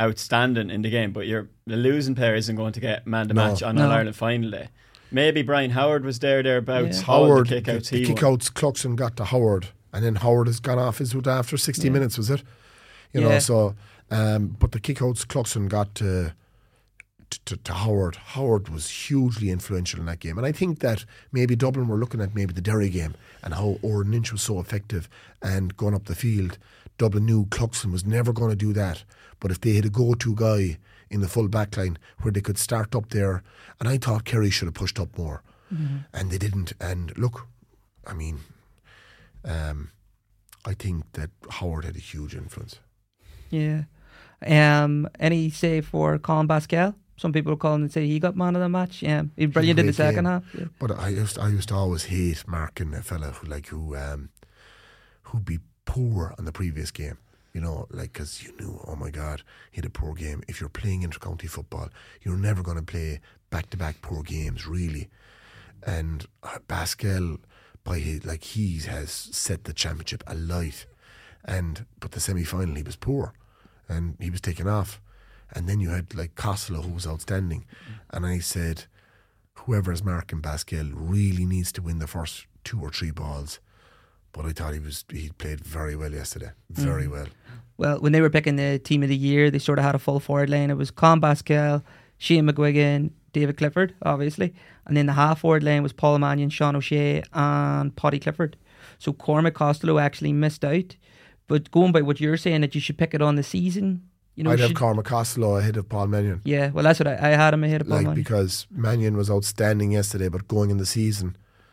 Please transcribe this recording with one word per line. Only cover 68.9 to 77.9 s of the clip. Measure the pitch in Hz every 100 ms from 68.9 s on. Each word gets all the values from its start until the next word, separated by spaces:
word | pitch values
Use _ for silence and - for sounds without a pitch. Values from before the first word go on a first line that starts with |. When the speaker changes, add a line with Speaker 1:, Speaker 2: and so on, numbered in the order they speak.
| 73 76
Speaker 2:
set | - - - - 87
the | -
championship | 76 82 78 - - -
alight. | 82 82 87 78 - - _ _ - - -
And, | - 92 85 76 - _
but | -
the | -
semi-final, | - 90 80 90 90 76
he |
was | 67 -
poor. | 123 139 - - _ _ _ _ -
And | 85 85 78
he | 87
was | 90
taken | - 82 92
off. | 104 92 - - - - - -
And | - 85
then | 104
you | 87
had, | 90 82
like, | - 82
Costello, | - 107 98 - 80
who | 85
was | 85 87
outstanding. | 80 - 95 90 80 - - -